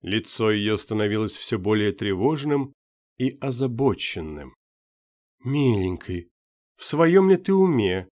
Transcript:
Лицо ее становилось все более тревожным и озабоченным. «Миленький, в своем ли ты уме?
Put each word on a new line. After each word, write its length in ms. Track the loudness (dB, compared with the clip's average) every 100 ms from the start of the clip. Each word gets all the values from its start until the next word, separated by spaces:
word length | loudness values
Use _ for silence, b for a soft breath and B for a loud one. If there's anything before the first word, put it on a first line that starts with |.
Лицо 480 | -4 -6 -4 -2 0
ее 260 | 0 0 -2
становилось 580 | -2 -2 0 0 -4
все 240 | -6 -6 -4
более 340 | 0 0 0
тревожным 800 | -2 -4 0 -2 -2 -2 -2 -4 _ _ _ _ _
и 220 | -6 -4
озабоченным. 1120 | -8 -4 -4 0 0 0 -6 -8 -10 -12 -16 _ _ _ _ _ _ _ _ _
«Миленький, 880 | -4 2 2 2 0 -4 -8 -10 -10 _ _ _ _ _
в 80 |
своем 460 | -4 2 6 6 6
ли 80 | 4
ты 160 | 4
уме? 520 | 4 4 4 2 -2 -6